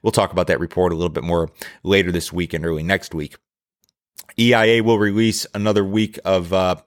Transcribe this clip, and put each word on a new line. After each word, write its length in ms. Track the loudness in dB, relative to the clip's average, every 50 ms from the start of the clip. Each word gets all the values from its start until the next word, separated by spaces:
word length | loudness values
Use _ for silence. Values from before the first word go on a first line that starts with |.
| -4
We'll 100 | 0 2
talk 180 | 2 0 2
about 160 | 0 0 0 0
that 120 | 0 -2
report 320 | -2 -2 0 0 0 2 2
a 20 |
little 140 | 0 -2 -2
bit 160 | -2 -4 -4
more 260 | -2 0 0 -2 -2 -6 -14 -20 -20 -18 -8 -2
later 300 | 2 2 2 2 2 0
this 180 | -4 -4 -6
week 220 | -4 -6 -4 -4 -4
and 140 | -6 -4
early 160 | -4 -4 -4 -2
next 320 | -2 -2 -2 -4 -6 -8
week. 240 | -8 -8 -8 -12 -18 _ _ _ _ _ _ _ _ _ _ _ _ _ _ _ -20 -20 -8 -2 0
E 140 | 2 4 4
I 140 | 4 4
A 140 | 4 4 4 4
will 160 | 2 2 2
release 480 | 2 2 2 2 0 0 0 -2 -6 -8 -6
another 280 | -2 0 0 0 0 0
week 360 | -2 0 -2 -2 -2 -4 -6 -2
of, 300 | 0 0 0 0 0 0
uh, 240 | 0 0 0 -2 -4 -8